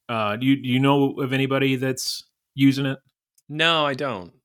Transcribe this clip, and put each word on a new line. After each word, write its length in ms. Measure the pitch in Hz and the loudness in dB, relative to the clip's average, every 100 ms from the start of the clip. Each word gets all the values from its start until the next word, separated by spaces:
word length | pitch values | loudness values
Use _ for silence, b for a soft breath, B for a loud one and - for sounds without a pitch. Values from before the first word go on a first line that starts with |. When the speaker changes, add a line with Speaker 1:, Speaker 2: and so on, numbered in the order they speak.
| - | -8
Speaker 1:
uh, 300 | 113 104 107 | -4 -2 0
do 80 | 131 | 2
you, 160 | 139 | 0
do 80 | 131 | 2
you 100 | 127 | 2
know 340 | 139 143 139 | 4 4 2
of 200 | - 135 | 0 -2
anybody 420 | 131 135 135 135 131 | -2 0 0 0 0
that's 480 | 131 131 - - - _ _ | -2 -4 -6 -8 -12 _ _
using 320 | 135 139 135 139 | 2 4 4 -2
it? 140 | 139 _ _ _ _ - | -6 _ _ _ _ -10
Speaker 2:
No, 360 | 151 165 165 147 | -2 0 2 0
I 100 | 135 | -2
don't. 360 | 143 104 87 _ | -4 -6 -10 _